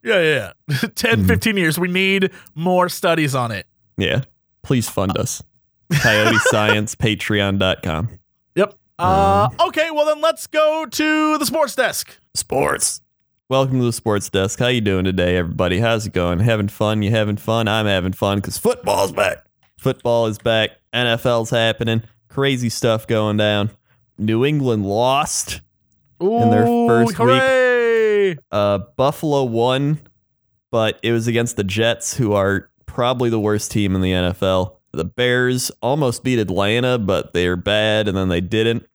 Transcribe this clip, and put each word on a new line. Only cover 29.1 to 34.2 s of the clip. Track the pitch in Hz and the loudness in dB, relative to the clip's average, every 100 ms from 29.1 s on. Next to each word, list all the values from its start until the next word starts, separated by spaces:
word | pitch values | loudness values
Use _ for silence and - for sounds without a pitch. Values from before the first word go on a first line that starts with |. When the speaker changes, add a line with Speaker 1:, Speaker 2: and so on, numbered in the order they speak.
| 151 156 143 | 0 -2 0
Speaker 2:
won, | 131 113 120 131 143 151 - _ _ _ _ _ _ | 0 0 0 2 0 -2 -6 _ _ _ _ _ _
but | 117 110 - | 0 0 -2
it | 113 | 0
was | 117 113 | 0 0
against | 117 117 - | 0 -2 -2
the | 98 | -4
Jets, | 101 113 117 - - | 0 0 0 -6 -2
who | 113 | 0
are | 101 98 98 - _ - | 2 2 0 -4 _ -14
probably | - 120 127 123 | -4 -2 0 0
the | 113 | 0
worst | 104 107 - | 0 -2 -2
team | 110 101 | -2 0
in | 92 | 0
the | 92 | 0
N | 92 | 0